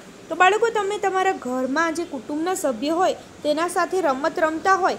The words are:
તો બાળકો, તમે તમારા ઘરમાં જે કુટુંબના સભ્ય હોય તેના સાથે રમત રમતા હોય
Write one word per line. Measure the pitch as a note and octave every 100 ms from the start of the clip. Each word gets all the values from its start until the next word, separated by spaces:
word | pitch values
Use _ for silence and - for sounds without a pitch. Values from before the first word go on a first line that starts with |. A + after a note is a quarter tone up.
| - - -
તો |
બાળકો, | E4 F#4 G#4 A#4
તમે | A4+ G4 G#4
તમારા | G4 F#4+ F#4+
ઘરમાં | - B3 B3+ B3+ C#4+ E4
જે | D#4+
કુટુંબના | E4+ C4+ - D4+ E4+
સભ્ય | F#4 C#4+ A3 C#4+
હોય | E4 F4+ B3 - -
તેના | D4 D4+ F4
સાથે | F4+ F4 F#4
રમત | E4 C4 D#4+ E4+
રમતા | D#4+ D#4+ F#4+
હોય | F#4+ F4+